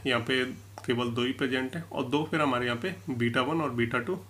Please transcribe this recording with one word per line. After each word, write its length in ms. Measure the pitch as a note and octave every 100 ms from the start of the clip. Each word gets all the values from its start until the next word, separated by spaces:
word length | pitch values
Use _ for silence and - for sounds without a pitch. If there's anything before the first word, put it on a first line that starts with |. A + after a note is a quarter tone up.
| C#3
यहाँ 140 | A#2+
पे 240 | A#2 C3 B2+ - - - -
केवल 240 | A#2+ A#2+
दो 140 | A#2
ही 80 | B2
प्रेजेंट 440 | C3 C3+ C3 C3 E3+
हैं, 140 | -
और 140 | C#3+
दो 240 | B2 D3 D#3
फिर 100 | D#3+
हमारे 240 | C#3+ B2 B2
यहाँ 120 | A#2
पे 180 | F#3 F3 -
बीटा 320 | A#2+ A#2 A#2
वन 200 | C3 E3
और 80 | C#3+
बीटा 300 | A#2+ A#2 B2
टू, 200 | F3+ F3+